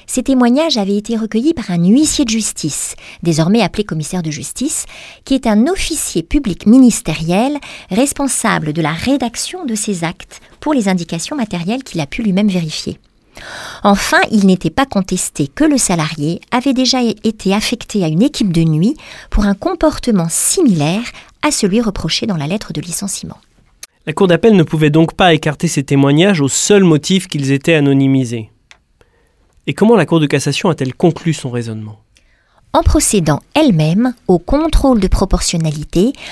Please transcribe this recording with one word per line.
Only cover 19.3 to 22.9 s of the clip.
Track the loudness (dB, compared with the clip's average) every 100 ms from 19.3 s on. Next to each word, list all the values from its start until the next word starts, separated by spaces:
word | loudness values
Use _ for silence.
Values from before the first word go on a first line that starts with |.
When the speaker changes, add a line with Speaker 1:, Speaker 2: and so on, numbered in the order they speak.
Speaker 1:
pour | 0 0
un |
comportement | 0 -2 0 0 0 0 0 0
similaire | -2 -2 2 2 2 0 -2 -6 -14 -20 -4
à | -4
celui | 0 0 0
reproché | -2 -4 -6 -4 -4
dans | -4
la | -4
lettre | -6 -6
de | -10
licenciement. | -8